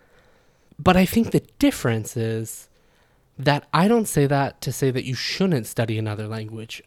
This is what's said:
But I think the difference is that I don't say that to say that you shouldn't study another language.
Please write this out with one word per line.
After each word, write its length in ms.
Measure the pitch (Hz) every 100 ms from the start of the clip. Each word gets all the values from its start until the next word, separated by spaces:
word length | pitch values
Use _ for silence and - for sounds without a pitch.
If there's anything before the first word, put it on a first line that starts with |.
| _ _ _ _ _ _ _ -
But 180 | 160 180
I 100 | 185
think 260 | 226 220
the 140 | 156 - _
difference 580 | 285 - 127 113 110 120
is 520 | 113 113 110 - - _ _ _ _ _ _ -
that 320 | 139 143 -
I 140 | 156 196
don't 220 | 233 208
say 180 | - 139
that 340 | 139 139 -
to 100 | -
say 180 | - 135
that 140 | 127
you 100 | 135
shouldn't 520 | 127 - - 190 147 107
study 300 | - 113 110
another 300 | 110 104 107
language. 560 | 110 110 110 113 -